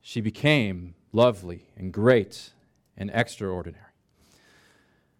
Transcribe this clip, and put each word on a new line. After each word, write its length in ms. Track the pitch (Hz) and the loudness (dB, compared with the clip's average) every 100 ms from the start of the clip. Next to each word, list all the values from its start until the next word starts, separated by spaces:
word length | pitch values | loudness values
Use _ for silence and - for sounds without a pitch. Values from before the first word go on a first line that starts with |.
she 200 | - - | -8 -6
became 760 | 110 - 147 151 107 90 87 85 _ | -4 0 2 2 0 -4 -12 -18 _
lovely 560 | 107 123 101 90 87 _ - | 4 4 2 -10 -14 _ -12
and 160 | 92 | -10
great 580 | 90 110 127 98 - - _ _ _ _ - | 0 6 6 4 -10 -20 _ _ _ _ -12
and 120 | 98 | -6
extraordinary. 720 | 113 120 - 98 92 87 85 - _ _ _ _ _ _ _ _ _ _ _ _ _ | -4 -4 -6 -8 -8 -10 -16 -20 _ _ _ _ _ _ _ _ _ _ _ _ _